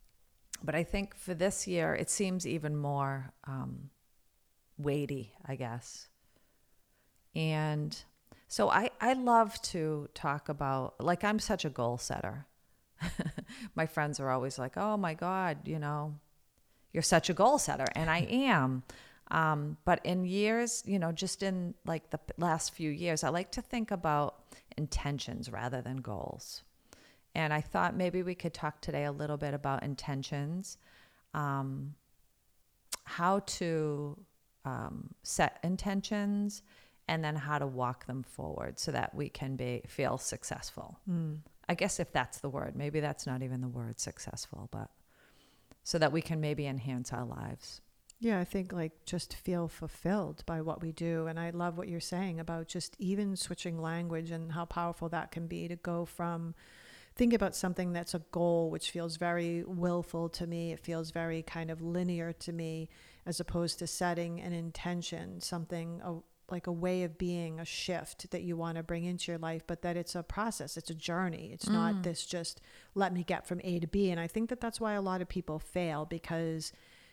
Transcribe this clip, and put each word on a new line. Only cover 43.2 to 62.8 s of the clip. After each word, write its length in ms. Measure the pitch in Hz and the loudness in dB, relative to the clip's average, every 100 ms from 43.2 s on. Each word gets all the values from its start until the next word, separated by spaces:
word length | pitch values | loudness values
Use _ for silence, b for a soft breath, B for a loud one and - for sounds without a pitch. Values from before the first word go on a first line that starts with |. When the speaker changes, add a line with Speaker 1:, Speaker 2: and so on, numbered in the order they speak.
| - | -4
Speaker 1:
not 160 | 127 | -2
even 200 | 127 127 | -2 -2
the 60 | 127 | -2
word 300 | 120 113 107 | -4 -6 -6
successful, 720 | - - - - - - 98 | -8 -8 -10 -8 -10 -10 -10
but 200 | 107 107 - b b b b b b b b | -8 -10 -14 b b b b b b b b
so 160 | - 170 | -2 4
that 140 | 156 | 6
we 80 | 156 | 6
can 220 | - 160 | 2 0
maybe 240 | 151 151 143 | 0 0 0
enhance 440 | 131 120 127 123 | -2 -2 -2 -2
our 140 | - | -4
lives. 560 | 120 - - - - - - _ - - | -4 -6 -6 -8 -12 -16 -20 _ -20 -2
Speaker 2:
Yeah, 180 | 233 196 | 2 2
I 60 | |
think, 280 | 180 196 180 | 2 -2 -2
like, 320 | 180 160 - | -2 -2 -4
just 300 | - 175 - | -6 -4 -4
feel 340 | - - 175 165 | -6 -2 0 0
fulfilled 760 | - 160 - 165 208 156 151 - | -4 -8 -2 2 2 0 -4 -4
by 160 | 165 | -2
what 180 | 160 156 | -2 -2
we 120 | 165 | -4
do. 340 | 160 170 165 160 | -2 0 0 0
And 120 | 160 | -2
I 120 | 170 | -2
love 260 | 170 175 170 | -2 -2 -2
what 120 | - | -4
you're 120 | 170 | -4
saying 400 | - 180 190 160 | -2 -2 0 -2
about 280 | 165 165 165 | -4 -4 -4
just 280 | 180 - - | -6 -6 -4
even 380 | 185 196 202 190 | 0 2 2 0
switching 460 | - 175 180 165 | -4 -4 -4 -2
language 480 | 160 170 170 165 165 | -2 -2 -2 -2 -2
and 220 | 165 165 | -4 -4
how 120 | 160 | -4
powerful 460 | 170 - 175 170 165 | -2 -2 -2 -2 -2
that 200 | 160 - | -2 -4
can 160 | - 165 | -6 -6
be 220 | 170 170 | -4 -4
to 80 | 170 | -4
go 300 | - 170 170 | -2 -2 -2
from 480 | - 170 170 165 - B B B B B - | -4 -2 -2 -4 -8 B B B B B 4
thinking 180 | 240 | 6
about 200 | 233 196 | 6 4
something 380 | - 185 180 180 | 2 0 0 0
that's 220 | 175 170 | -2 -2
a 80 | 170 160 | -4 -2
goal, 400 | 175 175 170 165 | 2 4 6 4
which 220 | 160 - | 0 -2
feels 240 | 175 170 160 | -2 -4 0
very 460 | 175 175 170 170 | 0 2 2 0
willful 680 | 170 180 175 175 170 165 165 | -2 0 2 2 0 -2 -2
to 160 | - 170 | -2 -2
me. 260 | 170 170 | -2 -2
It 80 | 160 | -4
feels 300 | - 165 165 | -4 -4 -2
very 320 | 170 165 160 | -2 -2 -2
kind 280 | 160 165 165 | -4 -6 -4
of 120 | 165 | -4
linear 500 | 165 175 180 175 165 | -2 0 2 0 -2
to 200 | 165 - | -4 -6
me, 360 | 170 165 160 | -4 -4 -4